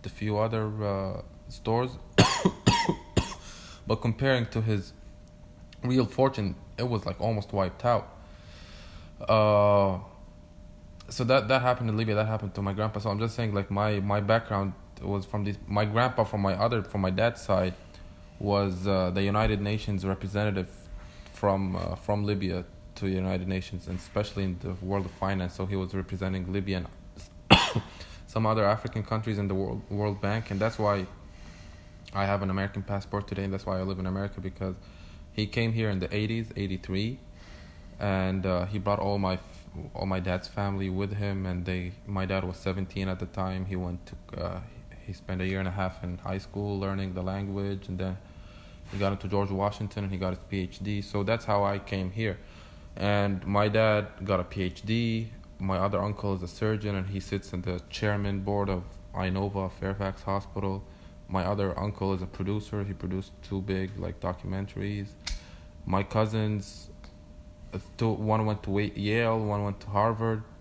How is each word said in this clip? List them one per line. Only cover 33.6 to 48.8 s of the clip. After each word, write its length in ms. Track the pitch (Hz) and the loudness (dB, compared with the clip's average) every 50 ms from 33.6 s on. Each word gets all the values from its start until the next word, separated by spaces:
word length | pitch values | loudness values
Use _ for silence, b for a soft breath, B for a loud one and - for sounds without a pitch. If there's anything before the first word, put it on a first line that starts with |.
| - | -2
why 120 | - 95 92 | -2 0 0
I 40 | 92 | 0
live 160 | 95 98 90 | -2 -2 -2
in 60 | 92 | -2
America, 340 | 92 92 98 98 101 - - | -2 0 -2 -2 -4 -4 -6
because 360 | 90 92 90 - 95 92 92 - B B B B B B B B B B - | -8 -8 -6 -4 -4 -4 -4 -6 B B B B B B B B B B -2
he 120 | - 107 101 | -2 -2 0
came 240 | - 123 117 113 110 | 2 2 2 2 2
here 160 | 113 113 107 | 2 2 2
in 100 | 101 95 | 2 2
the 100 | 92 - - | 0 0 0
eighties, 320 | 104 107 104 113 117 113 110 - | 0 0 2 0 -2 -2 -4 -2
eighty-three, 640 | - 101 95 95 92 - - 95 95 101 113 127 147 - - B B B B B B B B B B B B B - | -2 -2 -2 -2 -4 -4 -2 -2 0 0 0 -4 -6 -10 -16 B B B B B B B B B B B B B -4
and, 460 | - 101 95 95 95 95 95 95 92 | 0 2 2 2 2 2 2 2 2
uh, 200 | 95 92 90 87 92 101 | 2 2 2 2 0 -2
he 40 | 107 | -2
brought 200 | 95 101 101 101 | 2 2 2 2
all 180 | - 98 101 101 | 2 2 2 2
my 160 | 98 92 92 | 2 2 0
f-, 340 | 90 - - - - - - - - - - - | 0 -4 -10 -16 -16 -18 -12 -12 -10 -10 -8 -6
all 120 | - 85 | -4 -2
my 160 | 95 95 92 | 0 0 0
dad's 260 | 90 92 90 90 - - | 0 0 0 0 -2 -4
family 420 | - - 101 98 98 95 98 95 | -4 -2 -2 0 0 0 -2 -2
with 220 | 92 92 98 101 101 | 0 0 -2 -2 -2
him, 320 | 101 101 101 98 98 95 | -2 -2 -2 -2 -2 -2
and 200 | 92 90 90 87 | -2 -2 -2 -2
they, 260 | 90 92 90 87 90 90 - - - 101 98 | -2 -2 -2 -2 -4 -8 -10 -8 -4 -2 -2
my 60 | 92 | 0
dad 180 | 95 98 95 92 | 2 0 0 0
was 100 | 90 87 | -2 -4
seventeen 520 | - - 98 92 92 95 92 - 98 95 95 92 | -2 -2 -2 0 0 -2 -4 -2 -2 -2 -2 -2
at 60 | 90 | -2
the 60 | 92 90 - - | -4 -6 -4 -4
time. 240 | 92 92 92 92 92 | -2 -2 -2 -2 -4
He 100 | 92 95 | -2 -2
went 240 | 92 90 90 87 82 - - | -2 -2 -2 -4 -6 -8 -12
to, 60 | - - - - - - | -14 -14 -14 -12 -8 -6
uh, 180 | 85 87 90 90 - - - - - - - - - | -4 -4 -4 -6 -8 -10 -14 -16 -16 -16 -16 -16 -12
he 60 | - 95 | -12 -12
spent 280 | - - - 98 92 | -12 -6 -6 -2 -2
a 60 | 92 92 | 0 0
year 80 | 95 95 | 0 0
and 80 | 95 92 | 0 -2
a 100 | 90 98 | 0 0
half 220 | 95 92 92 - - | -2 -2 -2 -4 -6
in 140 | 87 87 90 - 92 | -6 -6 -6 -4 -4
high 80 | 95 95 - - | -4 -4 -4 -6
school 320 | - 98 101 101 101 98 | -6 -4 -2 -2 0 0
learning 340 | 98 95 98 98 98 95 90 | 0 0 0 -2 -2 -2 -2
the 80 | 92 90 92 95 | -2 -2 -2 -2
language, 560 | 98 101 98 98 101 98 98 98 95 - - | -2 -2 -2 -2 -2 -2 -2 -4 -4 -6 -6
and 80 | 95 90 | -4 -2
then 200 | 95 95 92 95 B B B B B B B B B B B B | -2 -2 -2 -4 B B B B B B B B B B B B